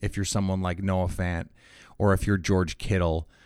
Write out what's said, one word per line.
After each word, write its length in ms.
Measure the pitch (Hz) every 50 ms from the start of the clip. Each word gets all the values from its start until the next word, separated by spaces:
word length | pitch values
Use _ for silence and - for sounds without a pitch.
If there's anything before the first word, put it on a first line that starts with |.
| 104
if 120 | 101 -
you're 80 | 101 95
someone 380 | - - 104 98 95 95 95
like 220 | 92 90 85 90 98
Noah 240 | 95 92 92 90
Fant 400 | 87 - - 90 90 87 85 - - - _ _ - - - - - -
or 160 | - 101 101 95
if 140 | 92 -
you're 100 | 104 101
George 400 | 92 80 - 98 92 90 85 -
Kittle 500 | - - - 98 92 87 82 80 82 82 - _ _ _